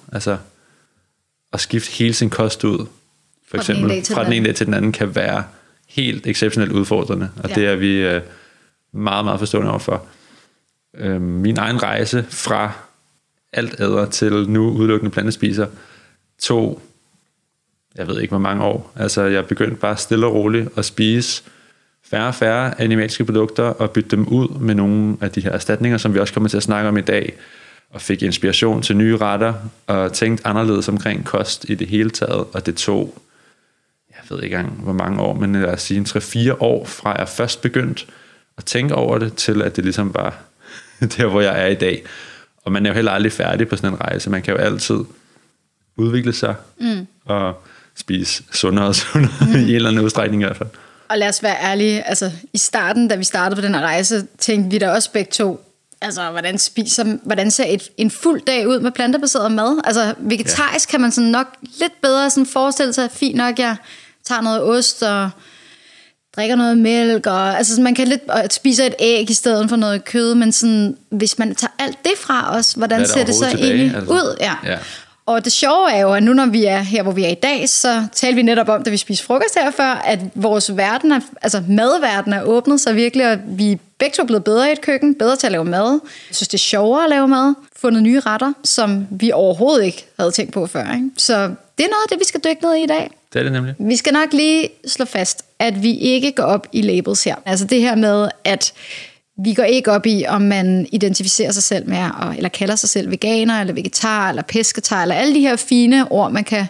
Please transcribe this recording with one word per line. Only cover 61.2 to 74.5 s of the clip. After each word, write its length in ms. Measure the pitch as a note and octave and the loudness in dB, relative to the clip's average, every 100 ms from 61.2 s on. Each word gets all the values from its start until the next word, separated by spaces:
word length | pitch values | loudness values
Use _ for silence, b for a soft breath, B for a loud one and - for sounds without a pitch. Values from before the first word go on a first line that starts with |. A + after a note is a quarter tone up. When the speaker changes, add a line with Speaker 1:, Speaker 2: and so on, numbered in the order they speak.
| A#3 | 2
Speaker 2:
nok 160 | A#3+ C4 - - C#4+ | 2 -2 -10 -20 -6
lidt 200 | E4 - | -6 -2
bedre 280 | C#4 C4+ C#4 | 0 2 2
sådan 160 | C4+ C4 | 2 2
forestille 460 | C4 C4+ C4+ C4 | 2 0 0 0
sig, 180 | B3 A#3+ | 0 -4
fint 260 | - C4+ A#3+ | -2 -2 0
nok, 220 | B3 A#3+ | 0 0
jeg 180 | A#3+ G#3+ B B B B | -2 -4 B B B B
tager 160 | - A#3+ | -6 -2
noget 220 | A3+ A3 | 0 0
ost 400 | G#3 A#3+ A#3 - | 2 2 0 0
og 280 | A3 G3+ F#3+ - B B B B B B B B _ - | 0 0 -2 -6 B B B B B B B B _ -4
drikker 200 | A3 B3 | 0 2
noget 220 | A#3 A#3 | 4 4
mælk, 480 | A3 A#3 A#3 A3 G#3 | 4 4 2 2 2
og, 320 | F#3 F#3+ G3 | 0 0 2
altså, 140 | A3+ | 2
sådan, 120 | A3+ | 4
man 100 | B3 | 4
kan 140 | B3 B3+ | 4 2
lidt, 140 | C#4 - | 0 0
og 160 | A3+ G#3 | 0 0
spiser 340 | - C4+ A#3+ C4 | 0 2 4 2
et 80 | - | 2
æg 320 | A3+ A#3 A3 | 2 2 2
i 40 | |
stedet 340 | A3 B3 G#3+ G#3+ | 0 2 2 2
for 80 | A#3 | 2
noget 280 | G#3+ G3+ | 0 -2
kød, 300 | - A#3+ A#3 | -2 0 2
men 180 | A#3+ A3+ | 4 4
sådan, 440 | A3 A3+ G#3+ G3+ - _ | 4 2 4 2 -2 _
hvis 280 | G#3 G#3 - | -2 0 0
man 160 | A3 | -2
tager 180 | G3 A#3+ - | -2 -6 -4
alt 200 | C#4 - | -6 -2
det 80 | E4+ G4+ | -2 -2
fra 380 | - B3+ - A3+ | 0 -2 0 0
os, 160 | A3+ | 0
hvordan 260 | A#3+ A3 A3+ | 0 0 2
Speaker 1:
Hvad 100 | B3 | 2
er 40 | |
der 60 | C4+ | 2
Speaker 2:
ser 60 | |
det 100 | A#3+ | 2
så 100 | G#3+ | 0
Speaker 1:
overhovedet 220 | B3+ B3 C4 | 0 0 2
tilbage, 140 | B3 | 2
Speaker 2:
egentlig 140 | C4 G#3 | 2 0
Speaker 1:
altså? 140 | F#3+ | 0
Speaker 2:
ud? 220 | F4+ - - | 0 0 -2
Ja. 120 | G3+ | -4